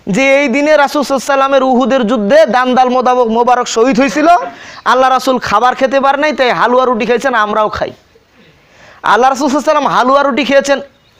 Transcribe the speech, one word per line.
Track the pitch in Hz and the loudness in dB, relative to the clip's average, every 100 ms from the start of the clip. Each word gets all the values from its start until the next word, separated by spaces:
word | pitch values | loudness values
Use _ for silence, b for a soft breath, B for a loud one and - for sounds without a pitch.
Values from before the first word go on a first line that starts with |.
| - | -6
যে | 190 269 277 | -2 2 2
এই | 285 | 0
দিনে | 262 294 302 | 0 2 2
রাসূল | 277 294 | 2 -2
সাল্লাল্লাহু | 254 | -2
আলাইহি | |
ওয়াসাল্লামের | 269 - 277 269 277 | -4 -2 -2 0 0
উহুদের | 262 247 254 269 214 | 2 0 0 0 0
যুদ্ধে | 247 202 294 302 | -2 2 2 4
দান্দাল | 247 254 254 254 | 2 0 0 0
মোদাবক | 247 254 254 240 | 0 0 0 0
মোবারক | 226 240 247 247 | 0 2 0 0
শহীদ | 233 240 226 | 0 0 2
হয়েছিল, | 269 302 302 349 523 B B B | 0 0 2 2 0 B B B
আল্লাহ | 196 247 262 | -2 0 2
রাসূল | 262 - 254 | 0 -2 -4
খাবার | - 208 247 | -2 0 0
খেতে | 262 262 277 | 0 -2 0
পারে | 269 277 | 0 0
নাই, | 302 | -2
তাই | 277 254 | 0 -2
হালুয়া | 175 208 247 | 0 0 2
রুটি | 254 214 202 | 0 -2 -2
খেয়েছেন, | 233 269 | -2 -2
আমরাও | 240 208 214 214 | -2 -2 -2 -2
খাই। | - - - _ _ _ _ b b b b b b | -4 -8 -10 _ _ _ _ b b b b b b
আল্লাহ | - 208 254 | -2 2 2
রাসূল | 254 285 | 0 -2
সাল্লাল্লাহু | |
আলাইহি | 285 | -2
ওয়াসাল্লাম | 285 302 262 175 | 0 0 0 0
হালুয়া | 240 277 | 2 2
রুটি | 285 247 | 2 -2
খেয়েছেন | 247 277 277 277 - _ _ _ | 0 0 0 -2 -6 _ _ _